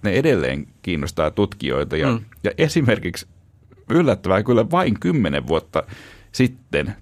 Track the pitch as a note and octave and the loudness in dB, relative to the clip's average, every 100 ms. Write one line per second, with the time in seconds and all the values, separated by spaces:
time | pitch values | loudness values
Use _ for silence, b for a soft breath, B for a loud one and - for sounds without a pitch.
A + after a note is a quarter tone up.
0 | G#2 G2 D#3 G#2+ B1+ C#2+ - _ - E2 | -2 0 2 2 0 -4 -8 _ -6 -4
1 | - - D#2 - G2+ - C2+ C2 C#2 D#2 | -4 -2 -2 0 -2 -2 -4 -2 -2 -2
2 | C#3+ A#2 - - - - D3+ E3 B2 G2+ | 0 -2 -6 -6 -6 0 0 2 2 0
3 | F2+ - - _ _ _ _ - - E3 | -2 -10 -16 _ _ _ _ -20 0 2
4 | D3+ G2 F#2+ F#2+ G#2+ A#2 A2+ F3 F3+ G2+ | 4 2 2 2 4 2 2 0 0 0
5 | F3 D#3 F2 C#2 B1+ D#2+ - D#2+ - B | 0 0 0 -2 -2 -2 -2 -4 -4 B
6 | B B B - B2+ - _ D2 C2+ - | B B B 0 0 0 _ -4 -4 -8